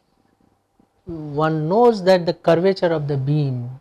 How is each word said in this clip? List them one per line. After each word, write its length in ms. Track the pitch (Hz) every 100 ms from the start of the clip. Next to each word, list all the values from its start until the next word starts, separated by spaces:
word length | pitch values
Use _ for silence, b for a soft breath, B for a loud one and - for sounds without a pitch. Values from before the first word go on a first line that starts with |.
| _ _ _ _ _ _ _ _ _ _ -
one 640 | 165 151 143 156 160 151
knows 360 | 202 240 220
that 220 | 180 185 170
the 80 |
curvature 580 | 165 - 165 185 190 180
of 160 | 165 143
the 80 | 143
beam 640 | 135 151 143 123 120 131